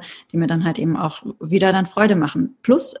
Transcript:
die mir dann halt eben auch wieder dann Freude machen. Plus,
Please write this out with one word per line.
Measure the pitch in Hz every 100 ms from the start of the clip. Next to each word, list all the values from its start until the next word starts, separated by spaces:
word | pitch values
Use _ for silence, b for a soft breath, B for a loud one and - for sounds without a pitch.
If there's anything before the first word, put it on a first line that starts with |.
| B B B
die | 165
mir | 165
dann | 165
halt | 165 -
eben | 160 156
auch | 160 - - -
wieder | 160 190 190
dann | 190 180
Freude | - 214 185
machen. | 147 147 131 -
Plus, | - 302 - -